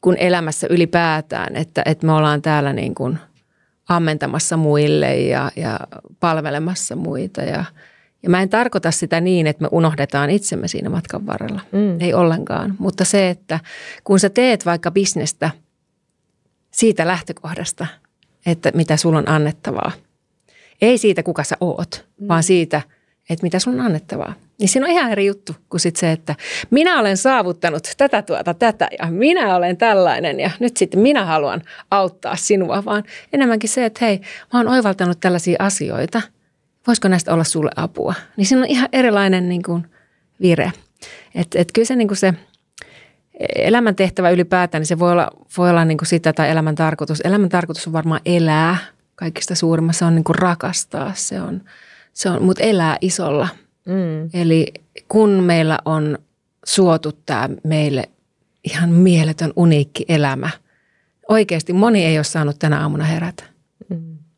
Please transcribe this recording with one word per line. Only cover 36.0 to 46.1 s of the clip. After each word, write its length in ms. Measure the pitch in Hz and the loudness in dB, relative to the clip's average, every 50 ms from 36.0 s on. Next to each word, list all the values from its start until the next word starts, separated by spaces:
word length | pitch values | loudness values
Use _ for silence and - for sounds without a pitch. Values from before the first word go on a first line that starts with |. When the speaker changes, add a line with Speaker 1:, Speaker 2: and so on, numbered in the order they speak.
| 135 175 - 233 208 - _ _ _ _ _ _ _ _ _ _ _ | -4 -2 -4 -4 -6 -6 _ _ _ _ _ _ _ _ _ _ _
Speaker 1:
voisiko 220 | - 233 - - 196 | 0 0 2 2 2
näistä 260 | 185 175 160 - - | 2 2 0 0 0
olla 100 | 165 165 | 0 0
sulle 260 | - - 165 151 - - | 0 -2 -2 -2 -2 -4
apua? 380 | - 156 190 - - - - 175 - - - _ | -4 -6 -6 -6 -4 -4 -4 -4 -6 -10 -14 _
Niin 100 | - 196 | -2 2
siinä 160 | 196 269 254 | 4 4 2
on 60 | 254 - | 4 2
ihan 180 | 294 247 254 - | 2 0 0 0
erilainen 560 | - 262 254 240 214 202 196 196 185 185 180 180 | 0 2 2 4 4 4 4 4 2 2 2 0
niin 140 | 180 175 | -2 -4
kuin 240 | 180 - 170 170 165 - _ _ _ _ _ _ _ _ _ _ | -2 -4 -4 -4 -4 -8 _ _ _ _ _ _ _ _ _ _
vire. 320 | 185 180 165 - - 180 - - _ _ _ _ - - - - - _ _ | 2 2 4 4 0 -4 -4 -8 _ _ _ _ -20 -20 -20 -20 -20 _ _
Et, 140 | 175 175 - - | -4 -4 -2 0
et 180 | - 175 170 | 0 0 2
kyllä 140 | - - 233 | 2 0 2
se, 100 | 233 262 | 2 2
niin 120 | 247 226 202 | 0 2 0
kuin 100 | 208 190 | 0 2
se 160 | - 190 175 165 - _ _ _ _ _ _ - - - - - - _ _ _ _ _ _ - - - - | 2 2 0 0 -6 _ _ _ _ _ _ -20 -20 -20 -20 -20 -20 _ _ _ _ _ _ -8 -6 -6 -2
elämäntehtävä 760 | - 62 - 220 240 240 220 190 - 196 180 - - 185 170 | 0 2 2 2 4 4 2 2 2 0 0 0 0 2 4
ylipäätään, 500 | 180 175 180 170 185 180 180 175 - 156 | 4 4 2 2 2 0 0 0 -2 -4
niin 60 | 156 | -2
se 120 | 151 175 160 | -2 -2 0
voi 140 | 175 175 | 2 2
olla, 180 | 175 175 160 - - _ _ _ - - | 2 2 0 0 -6 _ _ _ -4 0
voi 120 | 180 180 | 2 4
olla 140 | 175 170 165 | 4 4 4
niin 140 | 160 160 151 | 2 2 0
kuin 100 | 165 | 0
sitä 240 | - | 0